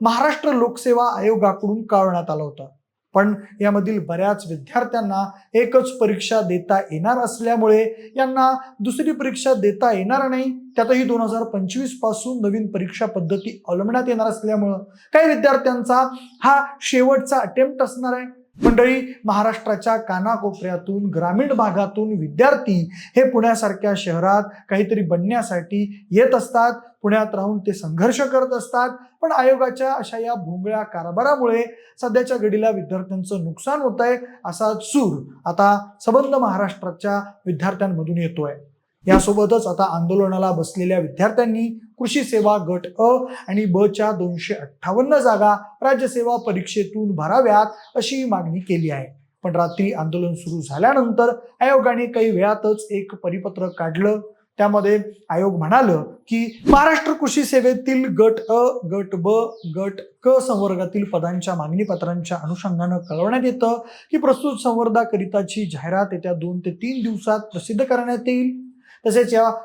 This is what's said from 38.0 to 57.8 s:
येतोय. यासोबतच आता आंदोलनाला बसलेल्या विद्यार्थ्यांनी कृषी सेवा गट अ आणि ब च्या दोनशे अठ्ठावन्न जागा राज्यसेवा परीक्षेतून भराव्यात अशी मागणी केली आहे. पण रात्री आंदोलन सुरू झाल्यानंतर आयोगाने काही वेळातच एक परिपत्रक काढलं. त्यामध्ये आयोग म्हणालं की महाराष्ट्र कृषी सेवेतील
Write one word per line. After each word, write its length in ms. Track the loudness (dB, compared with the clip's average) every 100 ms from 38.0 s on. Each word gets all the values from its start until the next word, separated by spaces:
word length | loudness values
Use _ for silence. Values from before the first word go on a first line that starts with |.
| -4 -2
येतोय. 360 | -4 -4 -6 -8 -16 _ _ _ 4
यासोबतच 600 | 4 4 2 4 2 0
आता 160 | 0
आंदोलनाला 680 | 0 0 0 2 2 0 0
बसलेल्या 480 | 0 -4 -4 0 0
विद्यार्थ्यांनी 800 | -2 0 0 2 0 0 -4 -6 -18 _
कृषी 260 | -4 -2
सेवा 340 | 0 2 2 2
गट 300 | 0 -4 -6 0
अ 180 | 2 2 -2 -10 -4
आणि 180 | -2 0
ब 200 | 2 2
च्या 260 | 2 -2
दोनशे 420 | -2 -4 -6 -6
अठ्ठावन्न 640 | -8 -10 _ -4 0 2 4
जागा 380 | 4 4 4 2 -2 -4
राज्यसेवा 560 | 0 2 0 -2 -2 -2
परीक्षेतून 800 | -2 -4 -4 -4 -4 -4 -4 -2
भराव्यात 500 | 0 2 6 4 4 -4 -8 -6
अशी 300 | -4 -4 -2
मागणी 340 | -2 -2 -6
केली 300 | -2 -2 0
आहे. 160 | -4 -8 -16 _ _
पण 120 | -4 0
रात्री 360 | 0 0 -2
आंदोलन 420 | -2 -4 -4 -4
सुरू 280 | -6 -6 -8
झाल्यानंतर 680 | -8 0 2 4 2 2 2 0 -10 _
आयोगाने 440 | 2 4 4 0 -2
काही 260 | 0 0
वेळातच 560 | 2 0 0 0 -2 -4
एक 240 | -8 -8 -8
परिपत्रक 640 | -8 -6 -8 -6 -8 -4
काढलं. 400 | -6 0 0 0 -6 -20 _ 0
त्यामध्ये 420 | 2 4 4 2 0 -12 _
आयोग 280 | 0 0 0
म्हणालं 460 | 2 4 6 2
की 600 | -2 -14 _ -4 -4 -2 4
महाराष्ट्र 440 | 6 6 4 0
कृषी 300 | -2 0 0
सेवेतील 640 | 2 4 4 2